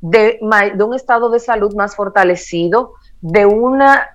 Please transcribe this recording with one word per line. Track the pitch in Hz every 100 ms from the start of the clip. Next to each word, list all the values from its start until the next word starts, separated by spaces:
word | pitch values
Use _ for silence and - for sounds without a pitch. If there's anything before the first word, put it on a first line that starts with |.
de | 165 220 214 226
ma-, | 214 214 202
de | 196
un | 214
estado | 254 262 233 233
de | 233
salud | 233 226 208
más | 208 202 208
fortalecido, | 196 202 185 175 - 175 170 220 247 - _ -
de | 165 185
una | 202 214 247 269 277 277 -